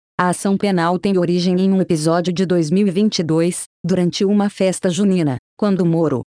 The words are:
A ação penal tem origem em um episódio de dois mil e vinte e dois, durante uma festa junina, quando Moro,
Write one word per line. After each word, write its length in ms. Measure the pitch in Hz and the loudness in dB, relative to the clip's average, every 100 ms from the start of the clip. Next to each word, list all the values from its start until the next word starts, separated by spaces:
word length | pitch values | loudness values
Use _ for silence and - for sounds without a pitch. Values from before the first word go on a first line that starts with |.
| _ - | _ -4
A 100 | 180 | -2
ação 280 | 175 202 196 | -2 -2 0
penal 420 | 202 180 165 180 | 0 0 0 0
tem 180 | 202 190 | 0 0
origem 440 | 170 180 180 180 | 0 0 0 0
em 100 | 190 | 2
um 80 | 190 | 2
episódio 540 | 180 165 156 170 175 | 0 0 0 0 0
de 120 | 175 180 | -2 0
dois 240 | 175 156 | 0 0
mil 160 | 185 208 | 0 0
e 60 | |
vinte 280 | 175 214 - | 0 0 0
e 40 | |
dois, 400 | 156 160 175 175 - _ 170 | -2 0 0 -4 -10 _ -2
durante 400 | 180 175 - 196 | 0 0 0 0
uma 240 | 208 202 | 2 0
festa 400 | - 190 175 185 | 0 -2 0 -2
junina, 480 | 170 208 185 151 127 _ - | 0 0 2 0 -4 _ -4
quando 300 | 208 190 175 | 0 2 2
Moro, 360 | 165 156 127 - | 2 0 -2 -6